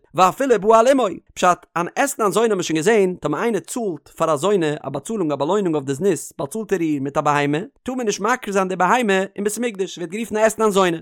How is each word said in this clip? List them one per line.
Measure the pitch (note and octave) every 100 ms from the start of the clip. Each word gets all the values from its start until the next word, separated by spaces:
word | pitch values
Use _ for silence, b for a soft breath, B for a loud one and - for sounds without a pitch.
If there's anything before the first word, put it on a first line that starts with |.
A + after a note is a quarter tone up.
| _
ואפילו | - F#3 - C4+ G#3+
בא | G3+ A3+
עלי | A#3
אמוי. | C#4 G#3+ - -
פשט, | - F3+ F3 _ E3+
אן | F3
אתנן | - C#4 - G#3
זון | F3
האבן | A#3
מיר | G3
שוין | D#3+ D#3+
געזען, | D#3+ A3+ F#3 F3
דא | D3+
מען | D3
איינער | A3+ G3
צאלט | - B3+ G#3+ D3+ - -
פאר | D#3+
א | D3
זון, | F3+ G#3
א | D#3 D3 C#3
באצאלונג, | C#3 - A3 D#3+
א | C#3
באלוינונג | C#3+ G#3 F#3 D3+
אויף | C3+
דאס | C#3
ניס, | G3 D#3+ - -
באצאלט | D3+ A3 G#3+
ער | F#3+
איר | E3 C#3+
מיט | C#3
דער | D3
בהמה, | D3 D3 C#3+ D3 A#3+ _
טו | - B3+
מען | A3+
נישט | G3
מאכן | G#3 B3 -
זיין, | G3 F#3
דער | F#3
בהמה, | F3+ A#3+ A3+ F#3+ F#3+ -
אין |
בית | G3+ A3
המקדש, | A#3+ F#3+ F#3 -
ווערט | E3+
גערופן, | G#3 A#3 G#3+
אן | A3
אתנן | G#3+ A3
זון. | G3 F#3 D#3+